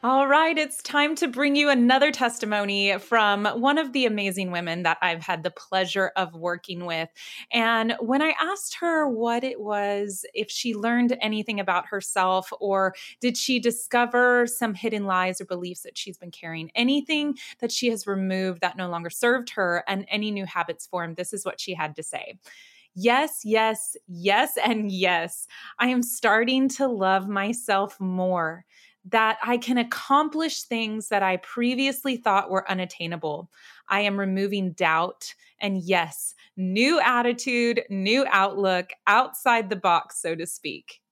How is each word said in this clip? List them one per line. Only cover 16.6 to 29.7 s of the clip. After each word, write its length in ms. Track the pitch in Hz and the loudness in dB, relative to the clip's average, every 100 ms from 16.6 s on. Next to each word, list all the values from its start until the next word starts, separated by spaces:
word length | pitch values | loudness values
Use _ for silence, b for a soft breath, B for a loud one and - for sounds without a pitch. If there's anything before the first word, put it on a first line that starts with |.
| 160 - | -6 0
anything 600 | 240 285 285 302 294 254 B B | 2 2 2 -2 0 -4 B B
that 140 | 233 | -6
she 160 | - 247 | 0 0
has 180 | 220 202 | -2 -2
removed 540 | 196 190 185 190 175 | -2 0 0 -2 -2
that 160 | 180 180 | -4 -4
no 120 | 180 | -6
longer 220 | 170 170 | -6 -8
served 400 | - 240 247 240 | 0 2 2 -2
her, 320 | - 185 175 - | -2 0 0 -2
and 160 | 196 196 | -4 -2
any 220 | 208 214 | -4 -2
new 160 | 202 190 | -4 -6
habits 400 | 180 170 165 - | -4 -4 -6 -6
formed, 300 | 180 170 165 | -6 -6 -6
this 160 | 180 | -8
is 120 | 202 | -6
what 140 | 190 - | -6 -8
she 160 | - | -8
had 220 | 175 156 151 | -6 -6 -8
to 80 | |
say. 340 | 156 - - - B B B B B | -10 -10 -12 -18 B B B B B
"Yes, 460 | 180 214 254 302 - | -2 2 2 0 -6
yes, 520 | 220 220 220 214 - - _ | 0 2 2 -2 -8 -12 _
yes, 500 | 175 185 202 285 - | -4 2 2 2 0
and 360 | 233 220 214 | 0 0 -2
yes. 560 | 190 185 175 170 - - B B B | 0 2 2 -2 -8 -14 B B B
I 80 | 247 | 2
am 160 | 254 | 2
starting 640 | 240 - 226 214 233 262 269 | 0 0 2 4 4 2 0
to 160 | 269 269 | 0 -2
love 420 | 220 190 190 190 | 2 2 2 0
myself 680 | 202 202 233 - 196 196 - | -2 -2 -4 0 0 0 -4
more, 680 | 190 185 185 180 160 170 _ b b b 185 | -4 0 0 0 -2 -4 _ b b b -2
that 300 | 226 220 220 | 2 2 0
I 160 | 233 240 | -2 -2
can 220 | 240 | 0